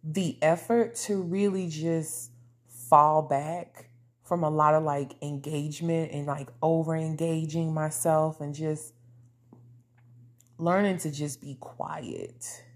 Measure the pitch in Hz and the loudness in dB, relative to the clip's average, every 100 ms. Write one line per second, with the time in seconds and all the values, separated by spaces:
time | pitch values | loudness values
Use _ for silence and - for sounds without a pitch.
0 | 160 156 175 - 151 170 - 233 233 - | -6 -4 -2 2 2 2 2 2 2 -2
1 | - 202 175 190 202 190 180 151 165 165 | -4 -2 -2 0 0 0 -4 -4 -2 -2
2 | 156 - - - - _ _ - - 151 | -2 -10 -14 -20 -20 _ _ -20 6 8
3 | 151 156 151 139 147 175 170 - - _ | 8 6 2 -2 -2 -8 -10 -18 -20 _
4 | _ _ - 175 156 151 151 156 156 143 | _ _ -4 0 0 4 6 6 4 -2
5 | 139 - 147 143 143 151 151 147 165 165 | -4 -8 -8 -8 -6 -4 -4 -4 -2 0
6 | 160 147 143 143 135 - 160 165 160 160 | -2 -4 -4 -6 -8 -4 0 2 0 -2
7 | 160 156 165 160 160 160 160 156 156 156 | -2 -2 -2 -2 -2 -2 -2 -2 -2 -2
8 | 170 156 156 156 147 147 156 156 - _ | 2 4 2 -2 -8 -6 -4 -4 -8 _
9 | - - - _ _ - - - _ _ | -20 -20 -20 _ _ -20 -20 -20 _ _
10 | _ - - _ _ _ 165 185 202 185 | _ -20 -20 _ _ _ 2 4 4 0
11 | 156 143 147 135 139 135 - - - 156 | -4 -4 -6 -8 -14 -14 -16 -12 -10 -8
12 | 120 - 50 - - - - | -10 -10 -10 -12 -16 -16 -20